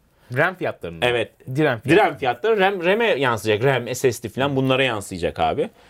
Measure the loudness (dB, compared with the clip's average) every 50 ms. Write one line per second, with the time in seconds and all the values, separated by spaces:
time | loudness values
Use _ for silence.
0 | _ _ _ _ _ -6 -2 0 0 0 -2 -4 -6 -6 -6 -6 -10 -10 -6 -2
1 | 0 0 2 0 -2 -4 _ _ -12 -6 -2 0 2 0 0 -2 2 2 4 4
2 | 4 2 0 -2 -4 -4 -2 -2 0 0 2 2 2 2 2 0 0 0 2 2
3 | 2 0 2 2 2 0 0 0 0 0 0 2 2 2 2 0 -2 -6 -6 0
4 | 0 0 0 0 -8 -8 -4 -2 -2 0 0 0 2 2 2 2 2 0 -2 -4
5 | -8 -8 -8 -4 -4 -4 -2 0 0 0 0 -2 -4 -6 _ _ -20